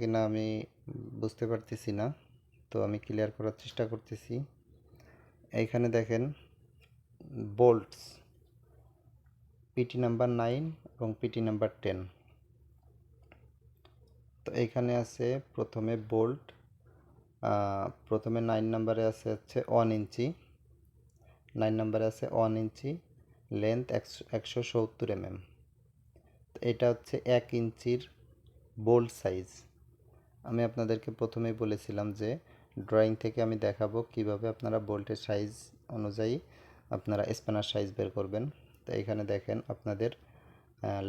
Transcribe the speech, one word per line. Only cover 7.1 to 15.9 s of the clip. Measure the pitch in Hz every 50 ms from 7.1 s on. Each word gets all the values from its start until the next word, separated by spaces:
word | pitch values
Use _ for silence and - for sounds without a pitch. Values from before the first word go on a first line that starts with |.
| - - - - 139 117 110 104 101 107
বোল্টস, | 123 123 117 110 95 - - - - - - - - - - - - _ _ _ _ _ - - - - _ _ _ - - - _ _ _ _ - - _ _ _ _ -
পিটি | 127 123 123 - 123 123
নাম্বার | 120 120 113 123 123 120 117
নাইন | 117 117 123 139 160 160 156 - - - -
এবং | - 120 110 107 -
পিটি | - 113 - 117 113 110
নাম্বার | 110 104 110 104 - -
টেন। | - 101 92 92 92 92 - _ _ - - _ _ _ _ _ - - - _ - - - - - - - - - - - - - - - _ _ - - _ - - _ - - - - - - - - - -
তো | - - 120
এইখানে | 120 110 - 123 123 123 123
আছে | 120 113 - - - 120 120 127 135 - - -
প্রথমে | - 110 - - 117 110 110